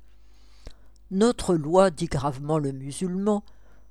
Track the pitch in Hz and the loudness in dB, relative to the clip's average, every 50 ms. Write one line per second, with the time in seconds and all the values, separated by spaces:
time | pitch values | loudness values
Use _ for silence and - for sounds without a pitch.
0 | - - - - - - - - - - - - - - - - - - - - | -20 -20 -20 -20 -20 -20 -20 -20 -20 -20 -20 -20 -18 -18 -18 -18 -20 -20 -20 -20
1 | - - 185 190 214 233 247 - - - 180 165 143 147 170 190 190 190 160 - | -14 -6 0 2 4 4 2 0 0 0 0 0 0 2 4 4 4 4 2 -2
2 | 165 160 - 143 127 143 127 131 143 147 156 156 147 139 139 131 135 139 139 - | -4 -4 -4 -2 -2 -2 -4 -4 -4 -2 -2 0 0 -2 -4 -6 -8 -12 -8 -6
3 | 190 185 180 190 196 208 208 202 208 - - - - - - - - - | -6 -4 -4 -2 0 0 0 0 -2 -8 -16 -20 -20 -20 -20 -20 -20 -20